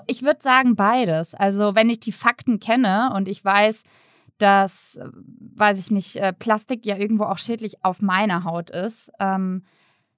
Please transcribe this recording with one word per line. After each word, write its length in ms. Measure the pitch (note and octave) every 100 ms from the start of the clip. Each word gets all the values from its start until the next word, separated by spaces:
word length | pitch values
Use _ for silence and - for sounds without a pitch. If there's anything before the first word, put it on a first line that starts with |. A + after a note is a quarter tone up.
| -
ich 160 | C4+
würd 180 | C4+ D4+
sagen 340 | C4+ B3+ B3+ G#3+
beides. 600 | G3+ B3+ G3+ D#3+ E3 -
Also 400 | G3 G3 G#3 G3+
wenn 140 | A3+
ich 100 | A#3
die 120 | A3+
Fakten 480 | - A#3+ B3 - G#3+
kenne 520 | - A#3+ A3 G3 B3+ G3+
und 120 | F#3+
ich 160 | G3+ G3
weiß, 380 | G3+ G#3+ A3 - _ _ _ _ -
dass, 580 | G3+ G3 F#3+ - - -
äh, 100 | - - - - - -
weiß 240 | G#3 G3
ich 120 | F3+
nicht, 240 | G3+ - -
äh, 160 | G3
Plastik 540 | F#3 A3+ G#3+ - A#3 G#3
ja 100 | F#3+
irgendwo 280 | G#3 G#3+ G#3
auch 120 | F#3+
schädlich 480 | - A3+ G#3+ - F#3
auf 160 | F3+
meiner 420 | G3+ F#3 G#3 F3 E3+
Haut 260 | E3+ E3+
ist, 400 | F3 G#3 A3+ - -
ähm, 440 | G3 F#3+ F#3 F#3 - _ _ _ _